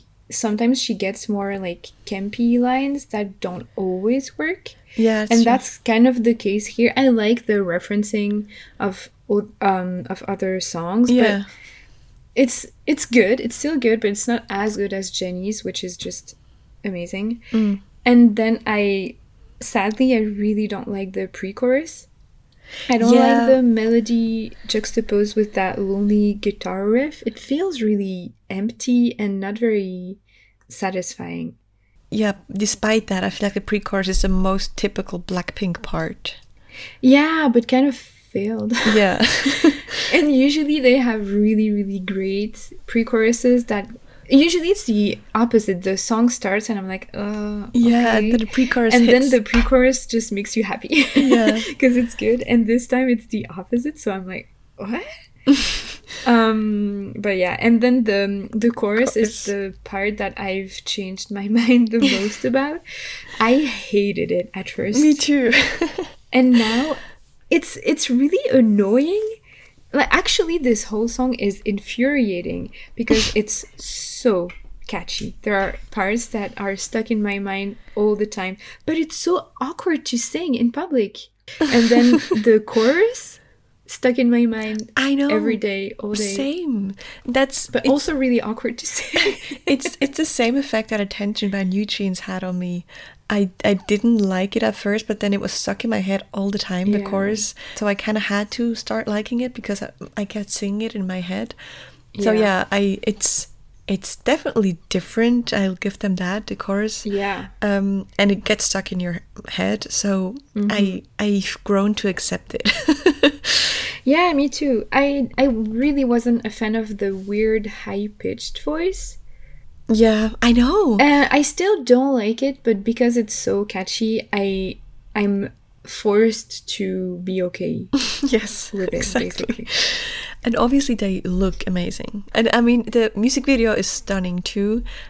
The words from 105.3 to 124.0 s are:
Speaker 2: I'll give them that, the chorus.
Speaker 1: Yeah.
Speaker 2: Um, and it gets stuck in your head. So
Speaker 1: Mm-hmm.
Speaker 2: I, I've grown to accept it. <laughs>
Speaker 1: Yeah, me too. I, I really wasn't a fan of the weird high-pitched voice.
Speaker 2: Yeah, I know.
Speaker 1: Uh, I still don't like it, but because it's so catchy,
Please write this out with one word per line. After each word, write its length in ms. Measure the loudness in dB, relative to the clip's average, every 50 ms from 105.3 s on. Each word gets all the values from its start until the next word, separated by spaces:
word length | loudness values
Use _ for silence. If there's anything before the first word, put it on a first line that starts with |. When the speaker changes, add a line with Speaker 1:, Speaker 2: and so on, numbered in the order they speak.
| 2 2 0 -2 -2
Speaker 2:
I'll 240 | -2 -2 -2 -4
give 240 | -4 -6 -6 -6 -4
them 160 | -2 -2 -2
that, 320 | -2 -2 -4 -4 -6 -6 -8
the 80 | -10
chorus. 500 | -10 -6 -4 -2 -2 -2 -4 -6 -6 -6
Speaker 1:
Yeah. 420 | -4 -4 -2 -2 -2 -4 -6 -8 -12 -10 -4 -2
Speaker 2:
Um, 460 | 0 0 0 0 0 -2 -2 -6 -6 -2 0
and 140 | 2 2 2
it 100 | 0 0
gets 200 | -2 -2 0 0
stuck 260 | -2 -2 -4 -6 -6
in 80 | -6 -6
your 220 | -4 -4 -6 -8 -10 -14 -20 -18 -16 -10
head. 360 | -6 -4 -2 -2 -2 -4 -6 -6 -6
So 420 | -4 -2 0 0 -2 -2 -4 -6 -10 -16 _ -6
Speaker 1:
Mm-hmm. 160 | -2 -2 0 2
Speaker 2:
I, 300 | 2 2 0 0 -4 -10 _ _ -4
I've 360 | -2 0 0 0 0 -2 -6 -8 -2
grown 320 | 0 2 2 2 2 0
to 120 | 0 -2 -2
accept 460 | -2 0 -2 -2 -2 -4 -8 -6 -8
it. 140 | -4 -2 0 -2 0 2 0 0 2 4 2 2 4 4 2 2 2 -4
<laughs> 240 | -2 0 0 0 -2 -2 -4 -6 -8 -10 -6 0
Speaker 1:
Yeah, 300 | 2 4 4 4 4 4
me 160 | 2 0 0
too. 380 | -2 -2 0 2 2 0 0 0 2
I, 360 | 2 2 2 2 0 -2 -2 0
I 80 | 2 2
really 600 | 2 2 0 -2 -4 -2 0 0 0 2 2 2
wasn't 420 | 2 2 2 2 2 0 0 0
a 40 | -4
fan 240 | -6 -4 -4 -2 -2
of 240 | -2 -4 -4 -6 -4
the 160 | -4 -4 -4
weird 520 | -6 -6 -4 -2 0 0 2 0 0 -2 -4 -10 -12 -12
high-pitched 800 | -8 -6 -6 -6 -6 -8 -8 -8 -6 -6 -6 -8 -10 -10 -8 -6
voice. 560 | -6 -4 -2 -2 -4 -4 -4 -10 -12 -12 -16 -18 -18 -20 -20 -20 -20 -20 -20 -20 -20 -20 -12 -2 0
Speaker 2:
Yeah, 420 | 4 4 6 6 4 4 0 -2 -2 2
I 120 | 4 4 6
know. 420 | 6 6 4 4 4 4 4 6 6
Speaker 1:
Uh, 300 | 6 6 6 6 4 4
I 120 | 4 4 2
still 420 | 2 0 0 2 2 2 2 4
don't 300 | 4 4 4 4 2 2
like 280 | 0 0 0 -2 0 -2
it, 200 | -2 -2 -2 0
but 200 | 0 0 0 0
because 340 | -2 0 2 2 2 2 0
it's 160 | -2 -2 -4
so 300 | -4 -2 -2 -2 -2 -2
catchy, 600 | -4 -6 -8 -6 -6 -4 -4